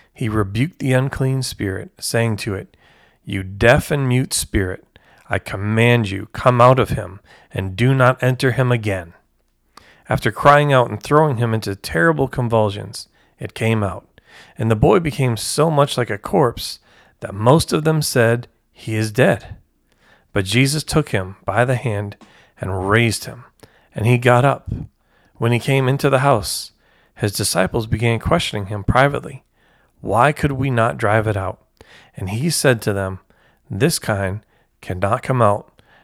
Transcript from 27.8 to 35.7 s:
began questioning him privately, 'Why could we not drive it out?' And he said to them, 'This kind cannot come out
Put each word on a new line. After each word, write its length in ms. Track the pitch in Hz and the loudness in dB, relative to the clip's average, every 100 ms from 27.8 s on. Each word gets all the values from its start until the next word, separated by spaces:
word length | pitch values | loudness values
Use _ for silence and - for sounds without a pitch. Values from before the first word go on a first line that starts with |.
| 110 | -4
began 320 | 113 117 113 | -2 0 0
questioning 480 | - 170 - 113 98 | 0 -2 -2 -6 -8
him 180 | 104 95 | -8 -2
privately, 580 | 123 139 135 120 135 _ _ _ _ _ _ | 2 2 0 -10 -18 _ _ _ _ _ _
'Why 320 | - 101 135 | -2 2 2
could 220 | 151 147 | 2 -2
we 160 | 135 139 | -2 -2
not 280 | 120 113 135 | 0 0 0
drive 300 | 113 110 107 | 0 0 0
it 80 | 101 | -4
out?' 240 | 95 - _ _ - - _ - | -6 -10 _ _ -20 -20 _ -10
And 140 | 92 | -8
he 200 | 107 165 | -4 -4
said 320 | 156 147 120 | 0 2 0
to 100 | 110 | 0
them, 260 | 98 95 92 _ _ _ _ - | -4 -4 -8 _ _ _ _ -10
'This 300 | 98 139 - | -2 0 -2
kind 460 | - 101 98 101 _ _ _ _ | -4 -4 -2 -6 _ _ _ _
cannot 420 | - 92 98 123 | -10 -4 -2 -4
come 200 | - 131 | -2 0
out 400 | 110 104 - | 2 0 -4